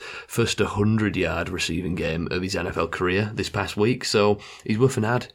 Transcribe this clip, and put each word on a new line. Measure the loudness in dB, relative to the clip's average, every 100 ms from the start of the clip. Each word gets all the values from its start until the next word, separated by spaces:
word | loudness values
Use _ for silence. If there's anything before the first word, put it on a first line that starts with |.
| -8 -14 -6
first | -2 0 0
hundred-yard | 0 2 2 4 2 0 0 0 -4
receiving | -4 -2 -2 -2 -2
game | -2 -2 -2
of | -2
his | -2 -2
N | -2
F | -2
L | -2
career | 0 0 2 0
this | -2 -4
past | -2 -2 2
week. | 2 2
So | 0 4 4 2 -4 -10 -4
he's | 2
worth | 2 4
an | 0
ad | 0 -2